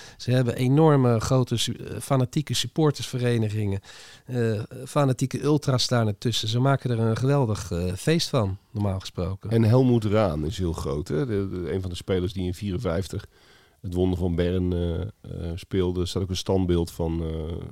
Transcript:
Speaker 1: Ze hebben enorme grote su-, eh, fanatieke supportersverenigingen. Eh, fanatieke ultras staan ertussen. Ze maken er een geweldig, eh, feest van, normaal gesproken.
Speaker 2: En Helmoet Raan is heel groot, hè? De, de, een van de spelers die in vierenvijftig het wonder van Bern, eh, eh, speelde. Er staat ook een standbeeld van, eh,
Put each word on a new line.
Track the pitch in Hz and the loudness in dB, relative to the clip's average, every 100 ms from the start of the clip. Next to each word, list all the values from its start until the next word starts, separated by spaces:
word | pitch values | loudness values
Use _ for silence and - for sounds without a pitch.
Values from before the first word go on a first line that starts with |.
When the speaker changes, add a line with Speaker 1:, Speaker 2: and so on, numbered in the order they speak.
| - - | -20 -10
Speaker 1:
Ze | - | 0
hebben | 127 120 - | 2 2 2
enorme | 127 143 160 143 123 113 | 4 6 6 6 6 4
grote | - 131 120 117 | 2 2 2 0
su-, | - - | -2 -6
eh, | - - | -8 -8
fanatieke | - 135 123 156 - | 0 0 2 -2 -2
supportersverenigingen. | 123 117 - 151 131 - 127 123 117 110 107 104 98 - - - - - | -2 -2 2 2 2 -4 -2 0 2 0 0 -2 -2 -6 -20 -20 -20 -6
Eh, | 123 113 104 147 123 131 | -2 0 0 -6 -12 -4
fanatieke | 151 139 123 131 - | 0 2 2 0 0
ultras | 147 151 - 127 | 2 2 2 0
staan | - 120 110 | 2 2 2
ertussen. | 101 120 110 107 | 0 -2 -2 -2
Ze | 120 | 2
maken | 135 135 123 | 2 2 0
er | 113 | 0
een | 113 113 | 0 2
geweldig, | 131 143 113 98 - | 2 2 2 -2 -4
eh, | 85 90 | -2 -2
feest | 90 - 165 - | -2 0 0 2
van, | 135 98 95 _ | 0 0 -4 _
normaal | 107 101 95 | -4 -2 -2
gesproken. | - - 87 101 101 | -6 -6 -4 -4 0
Speaker 2:
En | 117 | 2
Helmoet | 110 127 127 117 | 6 6 6 4
Raan | 104 107 98 76 76 | 2 2 2 0 -2
is | 87 | -2
heel | 87 | -2
groot, | 80 78 73 - | -2 -4 -4 -2
hè? | 147 135 | -2 -2
De, | 101 98 | -2 -2
de, | 92 80 | -6 -4
een | 92 | -4
van | 92 | -4
de | 87 | -8
spelers | - 92 90 | -4 -2 -2
die | 95 90 | -2 -4
in | |
vierenvijftig | 87 104 90 92 82 90 - - _ _ - _ _ | -4 -4 -4 -2 -2 -4 -8 -12 _ _ -20 _ _
het | 95 | -6
wonder | 90 92 87 | 0 0 0
van | 92 | -2
Bern, | 85 87 92 90 | 0 0 0 0
eh, | 87 87 85 | -2 -2 -4
eh, | 101 - - 87 85 | -6 -10 -14 -10 -8
speelde. | 82 - 95 90 90 | -10 -4 0 0 0
Er | 87 | -2
staat | 95 | -2
ook | 92 | -4
een | 92 | -4
standbeeld | - 95 90 87 82 | 0 0 2 2 0
van, | - 82 82 | -4 -4 -2
eh, | 80 80 80 85 82 | -4 -6 -8 -8 -10